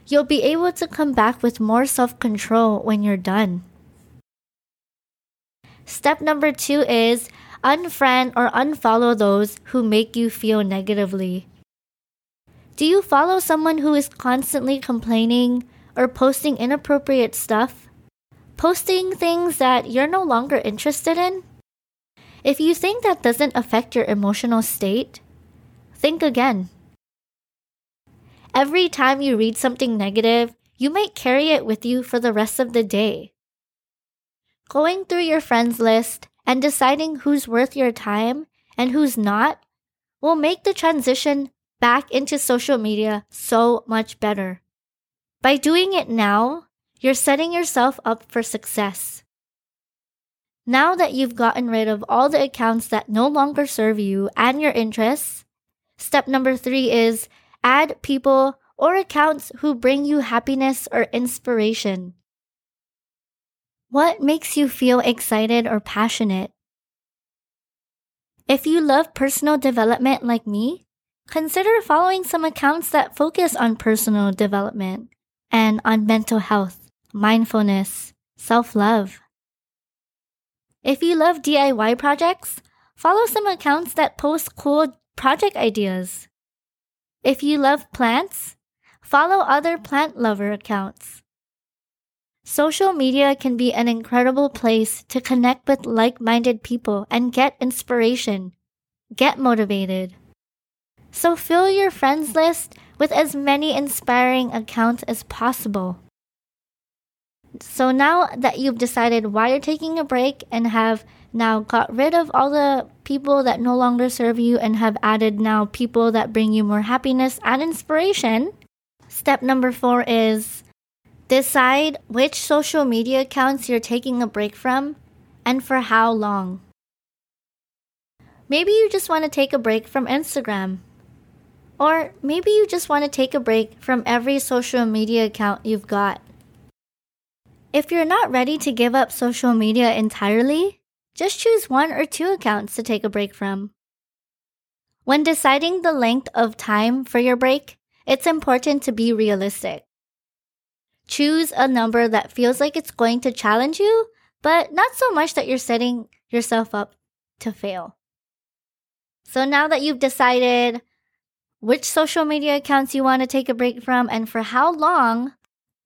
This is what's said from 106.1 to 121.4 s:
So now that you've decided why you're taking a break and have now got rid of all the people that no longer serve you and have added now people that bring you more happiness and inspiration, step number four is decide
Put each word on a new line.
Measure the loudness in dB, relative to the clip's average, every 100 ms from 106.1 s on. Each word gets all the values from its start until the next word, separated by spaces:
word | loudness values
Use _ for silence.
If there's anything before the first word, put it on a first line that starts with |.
| _ _ _ _ _ _ _ _ _ _ _ _ _ _ -20
So | -10 -2 0
now | 2 4 2 0 0
that | -2 -2
you've | -2 -2
decided | -2 0 0 2 0
why | 0 2
you're | 0
taking | 0 -4 -4 -4
a |
break | -2 0 0 -2 -6
and | -4 0
have | 0 0 0 -6 -20 -10
now | -2 0 0
got | 0 0 0 0
rid | 2 2
of | 2
all | 2 2
the | 2 2 0 -4 _
people | -6 -4 0 2
that | 2 0
no | 0 2
longer | 2 2 0
serve | 0 0 2
you | 2 2
and | 2 0
have | 0 0
added | 0 2 0 0
now | 0 0 0
people | -4 -2 0 2
that | 2 0
bring | 0 2
you | 2
more | 2 0
happiness | 0 -2 0 0 0 -2
and | -2 -2
inspiration, | -2 -6 -2 0 0 0 0 0 -2 -6 _ _ _ _ -18
step | -6 0 0
number | 2 0 0
four | 0 0 2
is | 2 2 2 0 -4 -14 -20 _ _ _ _ -14 0
decide | 2